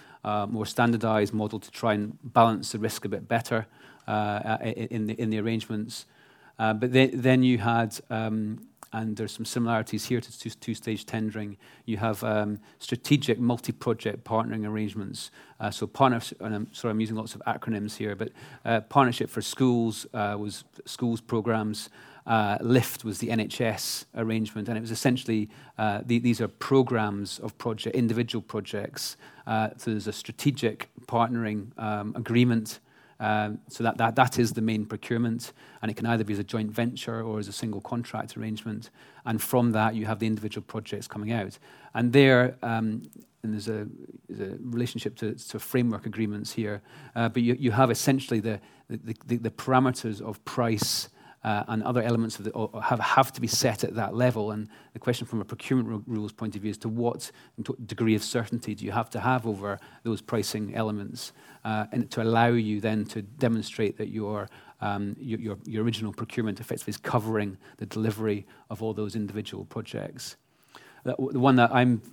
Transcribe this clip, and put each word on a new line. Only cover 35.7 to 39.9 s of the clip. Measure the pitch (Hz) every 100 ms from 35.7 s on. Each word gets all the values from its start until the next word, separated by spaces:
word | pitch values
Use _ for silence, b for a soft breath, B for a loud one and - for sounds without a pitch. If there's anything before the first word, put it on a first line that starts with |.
| B
and | 110
it | -
can | 113
either | 117
be | 104
as | 101
a |
joint | 101 117 107
venture | 107 117 127 - 113
or | 113 107
as | 101
a |
single | 101 113 101
contract | - 117 117 110 113 -
arrangement. | 113 107 113 107 113 B B B
And | - 110
from | - 127 120
that, | 113 110